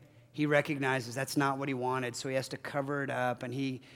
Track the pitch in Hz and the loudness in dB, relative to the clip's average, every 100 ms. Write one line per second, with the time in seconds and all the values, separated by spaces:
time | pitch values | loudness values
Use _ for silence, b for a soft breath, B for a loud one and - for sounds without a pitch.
0 | b b b 147 147 147 151 139 135 131 | b b b -2 4 4 4 0 2 0
1 | 117 127 135 147 139 135 139 127 123 131 | -2 -4 0 2 2 2 -2 0 0 0
2 | 123 - 135 131 127 143 - 143 139 143 | -2 -4 -2 -2 -2 -8 -4 -2 -2 -2
3 | 135 123 123 120 123 131 135 127 B | -2 0 0 0 -4 -2 -2 -4 B